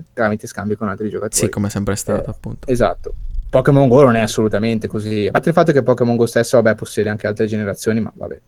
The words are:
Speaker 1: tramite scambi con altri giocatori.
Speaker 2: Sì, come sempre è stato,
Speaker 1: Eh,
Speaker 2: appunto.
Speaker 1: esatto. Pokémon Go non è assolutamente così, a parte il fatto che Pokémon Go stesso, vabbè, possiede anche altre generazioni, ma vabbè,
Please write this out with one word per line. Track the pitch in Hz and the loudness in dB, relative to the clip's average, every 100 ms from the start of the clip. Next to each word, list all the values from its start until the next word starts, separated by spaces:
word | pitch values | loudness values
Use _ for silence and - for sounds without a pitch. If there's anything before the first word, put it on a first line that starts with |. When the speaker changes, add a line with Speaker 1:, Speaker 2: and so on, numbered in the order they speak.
| - | -6
Speaker 1:
tramite | - 110 107 117 | -2 -2 -2 -6
scambi | - 101 104 | -8 -6 -4
con | 107 | -4
altri | 98 107 | -6 -6
giocatori. | 98 104 - | -6 -4 -2
Speaker 2:
Sì, | 107 | -2
come | - 101 | -2 -4
sempre | 104 98 | -2 -2
è | 98 | -4
stato, | - 101 - | -2 -4 -4
Speaker 1:
Eh, | - | -10
Speaker 2:
appunto. | 110 113 - | -12 -10 -2
Speaker 1:
esatto. | 123 101 - - - - - - | 0 0 -2 -8 -8 -6 -6 0
Pokémon | 131 131 139 135 | 2 4 6 6
Go | 123 | 6
non | 135 113 | 6 4
è | |
assolutamente | 110 - 110 101 113 113 107 | 0 0 0 0 0 -2 -4
così, | 107 104 107 101 | -6 -4 -2 0
a | |
parte | 143 160 | 0 2
il | 165 | 2
fatto | 170 | 4
che | 143 | 4
Pokémon | 127 120 120 117 | 2 2 2 2
Go | 113 | 2
stesso, | 117 117 123 | 2 2 4
vabbè, | 110 107 | 4 2
possiede | - - 104 | -4 -4 -2
anche | 104 104 | -2 -4
altre | 104 110 | -2 -2
generazioni, | 107 101 95 - 113 | -2 -4 -4 -2 -2
ma | 104 | -2
vabbè, | - - - | -8 -12 -14